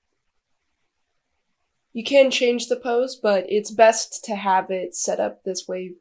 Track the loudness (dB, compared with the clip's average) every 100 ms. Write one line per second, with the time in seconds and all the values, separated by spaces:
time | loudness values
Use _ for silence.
0 | _ _ _ _ _ _ _ _ _ _
1 | _ _ _ _ _ _ _ _ _ -10
2 | 2 4 4 4 0 0 -2 -4 -2 -2
3 | -2 -2 0 0 0 -2 -2 6 6 6
4 | -4 -10 -8 -4 0 0 0 -6 -6 -6
5 | -4 -2 -4 -6 -10 -8 -8 -10 -10 -16